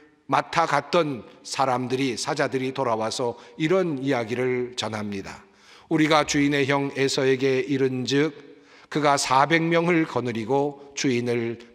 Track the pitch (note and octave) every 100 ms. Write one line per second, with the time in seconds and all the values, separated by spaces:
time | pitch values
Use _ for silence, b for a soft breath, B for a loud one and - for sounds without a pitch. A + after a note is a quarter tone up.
0 | B B - C#3 - E3+ D#3+ C#3+ - F3
1 | D3+ A#2+ - - - - C3 B2 B2 C3
2 | C3+ G#2+ - D3+ C3+ C3 C3 C3 B2 A2
3 | A2 - B2 A#2 B - D#3 F#3+ F3+ C3+
4 | C3+ B2 A2 A#2+ B2+ B2 B2 - A2 G#2+
5 | G#2 G2 F#2+ - - B B B B D#3+
6 | D3+ D#3 C#3+ D3 C#3+ C#3+ C3+ C#3+ C#3 C3
7 | C3+ D3 C3+ C3 C3+ C3 C#3+ C3+ C3 B2+
8 | A#2 C#3+ D#3 - - B B B B D#3
9 | D3 C#3 - C3 D3 E3 E3 E3+ E3+ E3+
10 | D#3+ B2 A#2+ A2+ G#2+ C#3 C#3+ - - -
11 | C#3+ A#2+ A#2+ A#2+ A#2 A2+ -